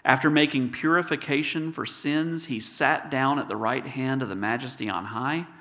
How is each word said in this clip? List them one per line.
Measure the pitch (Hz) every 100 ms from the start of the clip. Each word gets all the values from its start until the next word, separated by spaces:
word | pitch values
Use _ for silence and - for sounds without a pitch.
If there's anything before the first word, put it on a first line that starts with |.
| -
After | 135 156
making | 151 147 135 123
purification | - 160 170 170 151 - 143 151 160 160
for | 160 -
sins, | - 143 151 165 165 -
he | 117
sat | - - 143 156 151
down | 135 135 143
at | -
the | 107
right | 113 131 135
hand | 131 131 135
of | 113
the | 95
Majesty | 104 120 127 - 107
on | 90 101
high, | 110 131 160 175 -